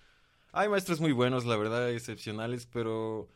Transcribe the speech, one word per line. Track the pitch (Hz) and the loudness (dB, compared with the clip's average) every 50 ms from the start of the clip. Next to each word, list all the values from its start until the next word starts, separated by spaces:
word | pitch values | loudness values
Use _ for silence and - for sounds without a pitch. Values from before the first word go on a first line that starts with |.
| - - _ _ _ _ _ _ _ _ - | -20 -20 _ _ _ _ _ _ _ _ -2
Hay | 165 190 214 | 0 2 2
maestros | 208 196 190 185 170 147 | 2 2 2 0 0 2
muy | 165 160 | 4 4
buenos, | 139 117 123 123 127 127 120 | 4 4 4 4 4 2 2
la | 120 117 107 | 2 2 2
verdad, | 104 110 113 120 123 123 | 2 2 0 0 0 0
excepcionales, | 120 117 117 - 110 98 - 117 107 107 110 117 123 123 120 | -2 -2 -4 -8 -10 -10 -8 -8 -6 -6 -4 -4 -6 -6 -8
pero | - - 120 113 113 110 110 110 110 110 110 101 - - | -8 -6 -4 -2 -2 -2 -2 -2 -4 -4 -6 -8 -10 -14